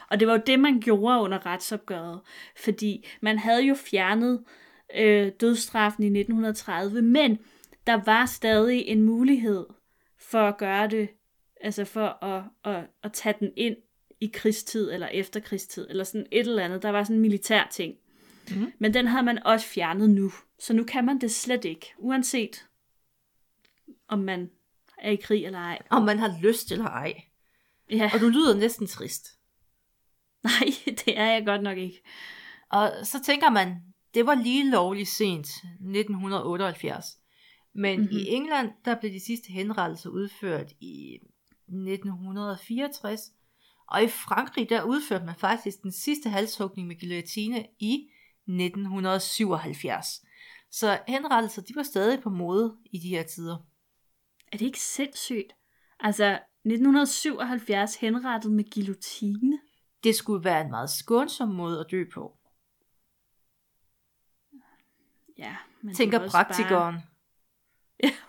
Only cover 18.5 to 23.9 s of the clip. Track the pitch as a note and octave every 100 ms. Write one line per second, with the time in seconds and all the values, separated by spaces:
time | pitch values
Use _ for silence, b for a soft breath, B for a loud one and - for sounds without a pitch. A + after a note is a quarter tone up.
18.5 | F#3+ B3+ - G#3+ A#3+ B3 C4 A#3+ A#3 -
19.5 | A3 - F#3 E3 F#3 G#3+ G3 G3 - _
20.5 | _ - A3+ A#3 C4+ A#3+ C4+ A#3 - B3
21.5 | B3 F3+ E3 - - B3 C4 B3 B3+ G#3+
22.5 | - - _ _ _ _ _ _ _ _
23.5 | _ _ _ -